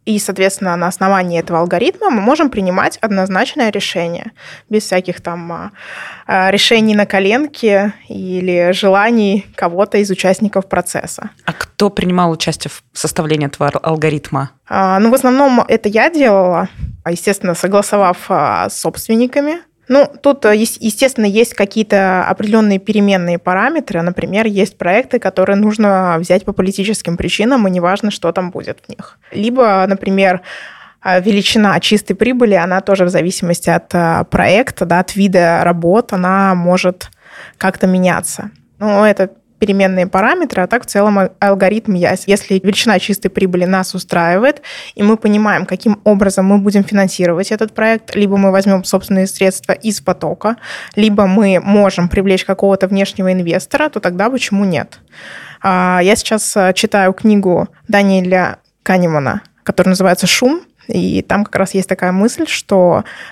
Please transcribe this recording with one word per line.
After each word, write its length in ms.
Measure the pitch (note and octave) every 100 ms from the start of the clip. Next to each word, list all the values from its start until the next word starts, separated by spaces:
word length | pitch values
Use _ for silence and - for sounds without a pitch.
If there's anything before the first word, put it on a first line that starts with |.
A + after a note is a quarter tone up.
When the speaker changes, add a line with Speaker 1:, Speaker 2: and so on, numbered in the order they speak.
| -
Speaker 1:
И, 140 | G#3
соответственно, 560 | G3 F#3+ F#3+ - F#3 F3
на 120 | F3
основании 520 | - F#3+ G3 F3+ E3+
этого 200 | E3+ E3+
алгоритма 480 | F3 F3 C4+ - G4+
мы 100 | A#3
можем 300 | G#3 D4+ D4
принимать 480 | A3 F#3 F#3 D4 -
однозначное 760 | A3 G3 F#3+ F#3+ C4 D4+ A3+
решение, 600 | G3+ - F#3 E3+ E3+ - - - - _
без 140 | G#3+
всяких 380 | - F#3 F#3 -
там, 280 | - F3 E3+
а, 220 | E3 F#3+ - - - - - -
а, 240 | F#3+ F#3+
решений 420 | G3+ - A#3 A3
на 120 | G#3 G3+
коленке 880 | F#3+ G3 A#3+ D4+ - A3+ G3 G#3 - -
или 640 | G3 F#3 F#3 F3+ F3 F3
желаний 720 | F#3 G3 F#3+ G#3+ A#3 G3+ G3 - -
кого-то 420 | F3 F3 G#3 G#3
из 120 | G3+
участников 560 | F#3 F#3+ F#3+ G3+ G3 F#3
процесса. 600 | F3+ - - - - - - -
Speaker 2:
А 80 |
кто 360 | - - - G3+
принимал 420 | G3 F3+ F3+ F3
участие 380 | D#3+ - D#3+ D3+
в 300 | - - -
составлении 480 | D#3+ - D#3 D#3 C#3+
этого 200 | - C#3+
ал-, 60 | -
алгоритма? 720 | E3 D#3 D#3 D3 - C#3 C3+ - _
Speaker 1:
А, 320 | - F#3+ F#3+
ну, 100 | A3+
в 40 |
основном 480 | C4 B3+ B3+ C#4 A#3+ -
это 220 | A3+ G#3
я 220 | G#3+ D4
делала, 580 | E4 C4 G3 F3+ E3+ F#3+ - - - F3
естественно, 460 | F3 - G3 F#3 E3
согласовав, 680 | F3+ G3+ G3+ G#3 F#3 F3+ -
а, 420 | F3 C#3+ F2+ F#2
с 120 | -
собственниками. 800 | A3 - - A3+ B3 C#4+ D4 E4+ - _ -
Ну, 200 | C4+ - -
тут, 240 | - - G#3+
э, 100 | G#3
ес-, 220 | A3+ -
естественно, 460 | A3 - C4+ C4+ G#3
есть 280 | G#3 A#3
какие-то 680 | - G3+ A3 G#3 G3 F#3+ F#3 -
определённые 520 | F#3+ G#3 A3 G#3 F#3+
переменные 580 | F#3+ G#3 G3+ F#3+ F3 F3
параметры. 640 | - F#3 A#3+ E4 - F3+
Например, 440 | F3 F3 - F#3+ A3+
есть 300 | G3 G#3 -
проекты, 420 | F3 G3+ C4 A#3+
которые 380 | F#3+ - F#3+ G3+
нужно 580 | G#3+ G#3+ G#3 F#3+ F#3 E3
взять 260 | E3+ F3+ G3+
по 80 |
политическим 640 | G3 F#3+ G3 G3 G#3 - F3
причинам, 500 | F3+ - A3+ C#4+ D4
и 40 |
неважно, 380 | F3+ F3 G3 G#3
что 200 | G3+ E3+
там 200 | E3+ F3+
будет 280 | - - - -
в 40 |
них. 280 | - - _ _
Либо, 540 | - A3 B3+ A3+ F#3+ F#3+
например, 540 | G3 - G3 F#3+ F3+ - - - - - _
э, 180 | - F#3
величина 560 | F#3+ G3+ G3 A3+ G#3 E3+
чистой 320 | - G#3 - G3
прибыли, 380 | A3+ B3+ A#3 F#3
она 240 | F3 F#3
тоже 220 | F#3+ G3
в 60 | F3+
зависимости 600 | F#3 E3+ - F3 F3 -
от, 240 | E3+ -
э, 300 | F3 E3 E3+ F3+
проекта, 560 | - A2+ F#3+ C4 - F3
да, 140 | F3
от 160 | F#3 G3
вида 460 | G3 F3+ E3+ E3+
работ, 500 | E3+ E3+ E3+ G#3 -
она 420 | F#3+ F3+ F#3+ G3 F#3
может 540 | F3 F3+ F3+ F3+ - _ _ - - _
как-то 280 | F#3+ - F#3
меняться. 640 | F#3 F3+ - - - G#3 - _ _
Но 260 | G#3 G3+ G#3+
это 240 | G3+ F#3+ - _ _
переменные 480 | G#3 G3 F#3+ F#3 F3+
параметры, 540 | F#3+ A3+ F4+ D4+ -
а 60 | F3+
так 160 | A#3+
в 20 | -
целом 300 | G3+ G#3 G3+
ал-, 100 | F#3 -
алгоритм 540 | G3+ F#3+ F#3+ G#3+ A3
ясен. 320 | F3+ F3 F#3 -
Если 320 | G3 - F#3+
величина 380 | F#3+ G3 A#3 F#3+
чистой 300 | - G3 F#3
прибыли 340 | - F#3+ F3+
нас 320 | F3+ F#3+ F#3 F#3
устраивает, 640 | - F#3 E3+ F#3 B3+ D4 - - - -
и 80 |
мы 120 | G#3 A3
понимаем, 500 | G#3+ G#3 G#3+ E3+ F#3
каким 360 | F3+ A3+ G#3
образом 420 | G#3 G3+ G3+ F#3+ F#3+
мы 100 | G3+
будем 260 | G3+ G3+
финансировать 680 | G3 G3+ F#3+ - F3 E3+ G3
этот 240 | G#3+ G#3+
проект, 400 | - A3 A3+ -
либо 220 | - G3+ G3
мы 160 | G3
возьмём 320 | F#3+ G3 F#3+
собственные 420 | F3+ F#3+ - F#3+ F#3+
средства 440 | - F#3+ F#3+ -
из 300 | - A3 G3
потока, 560 | - F3+ D#3 F#3 G#3 A#3 - - - -
либо 300 | G#3+ G#3 G3
мы 340 | G3 G3+ F3+
можем 460 | G3 G#3 G3 F#3 F3
привлечь 340 | - G3 F#3
какого-то 440 | - F#3+ G3 F#3+ F#3+
внешнего 440 | G3 G3 - F#3
инвестора, 560 | F#3 E3+ E3 - C#4 G3+
то 140 | G#3
тогда 280 | F#3+ F3+ G#3+
почему 360 | C4 - G3 G3+
нет? 340 | D3+ - - _ - - - - -
А, 400 | G3 F#3 F3+ F3+
я 140 | F3+ G#3+
сейчас, 400 | - G#3+ - G#3+
э, 160 | F#3 F#3
читаю 380 | A3 G#3 F#3+
книгу 560 | F#3+ A3 G#3 F#3+ E3 G3 - -
Даниэля 680 | G3+ G3 F#3+ F3+ F#3 D3+ - _ _
Канемана, 600 | - F#3 F3 D3+ C3 G#3 - _
которая 280 | - F#3+ F#3
называется 360 | F#3 F#3 F3+ F3+
«Шум», 340 | - B3+ E4+ - _ -
и 320 | F3+ F3+ -
там 240 | - G3 G#3
как 100 | F#3+
раз 180 | F#3+
есть 140 | G3 F#3
такая 240 | F#3 F#3
мысль, 340 | F#3 A3+ - D#4+
что 580 | - - G3 F3 E3 - - -